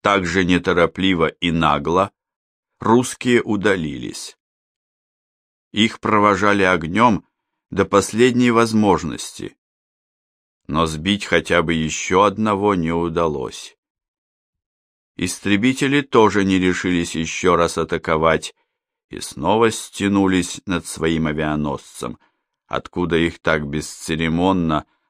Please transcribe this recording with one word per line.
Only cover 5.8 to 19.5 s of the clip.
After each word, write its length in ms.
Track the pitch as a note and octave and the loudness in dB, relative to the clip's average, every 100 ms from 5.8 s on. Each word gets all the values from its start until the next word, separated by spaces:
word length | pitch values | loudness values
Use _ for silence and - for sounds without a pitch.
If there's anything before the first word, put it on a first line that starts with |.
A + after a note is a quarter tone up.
| A2 - | 0 0
провожали 640 | A2 G#2+ G#2 F#2+ G#2 G2+ | 0 2 4 2 2 2
огнем 600 | F#2 F#2 D#2+ F#2+ A#2+ F#2+ _ _ _ _ _ | 2 2 0 2 2 2 _ _ _ _ _
до 140 | F2+ | -2
последней 640 | F#2+ G2 - A2 B2+ B2 B2 | 2 2 2 2 4 4 2
возможности, 1040 | A2+ A2+ A2 G#2 E2 E2 A#1+ - - G1+ _ _ _ _ _ _ _ _ _ _ _ - | 4 2 2 2 2 -2 -10 -12 -14 -16 _ _ _ _ _ _ _ _ _ _ _ -6
но 200 | D2+ D#2+ | -2 -2
сбить 380 | D#2+ E2+ G2+ | -2 -2 -2
хотя 380 | - E2+ - F2 | 2 0 2 0
бы 120 | D#2+ | 2
еще 480 | E2 D#2 - - F2+ | -2 -2 -6 0 2
одного 520 | G#2 G2 A2 G2+ G#2 | 2 2 -2 0 0
не 180 | F#2+ D#2+ | 0 0
удалось. 840 | E2+ E2+ E2+ E2 C#2+ A#1 - - _ _ _ _ _ _ _ _ _ _ _ _ _ _ - | -2 -2 -2 -2 -2 -8 -12 -18 _ _ _ _ _ _ _ _ _ _ _ _ _ _ -8
Истребители 840 | F2+ - G2 G2+ B2 C3 C#3 C#3+ | -8 -6 -2 0 0 0 0 -2
тоже 440 | C#3 B2 G#2+ G2+ | 2 4 4 4
не 140 | G2 F#2+ | 2 2
решились 560 | F#2 F2 F#2 F2 E2+ | 2 0 0 -2 -2
еще 420 | - D#2+ - F2+ E2+ | -6 -6 -2 0 2
раз 220 | E2+ - | 2 -2
атаковать 760 | D#2+ E2 - D#2+ D#2+ D#2+ - _ _ _ _ _ _ | -4 -4 -2 0 2 0 -4 _ _ _ _ _ _
и 120 | - | -16
снова 500 | - B1 D#2 | -14 -6 -2